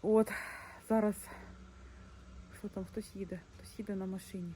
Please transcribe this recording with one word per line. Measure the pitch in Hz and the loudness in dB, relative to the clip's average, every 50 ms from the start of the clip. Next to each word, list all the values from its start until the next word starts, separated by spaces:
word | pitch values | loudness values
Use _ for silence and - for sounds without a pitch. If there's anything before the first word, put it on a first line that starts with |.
От, | - 214 214 220 220 - - - - - - - - - - - - - | 6 8 8 8 8 6 2 -6 -6 -8 -10 -12 -12 -14 -16 -16 0 4
зараз, | 220 220 208 208 196 - - - - - - - - - - - - - - - - - - - - - - - - - - - - - | 6 6 6 6 4 2 -6 -12 -12 -14 -14 -16 -16 -16 -18 -18 -18 -18 -18 -18 -16 -16 -16 -16 -16 -18 -18 -16 -16 -16 -16 -16 -14 -8
що | - 208 | -8 -6
там, | - 196 185 - | -4 -4 -6 -2
хтось | - 220 214 - - | -4 -6 -6 -6 -6
їде, | 190 196 180 190 175 - - - | -6 -6 -4 -6 -8 -8 -12 -18
хтось | - - - - - | -16 -16 -12 -8 -8
їде | 208 208 202 | -4 -2 -2
на | 190 190 | -2 0
машині. | 190 190 185 - - - 185 175 175 165 | -2 -2 -4 -6 -6 -6 -4 -4 -4 -6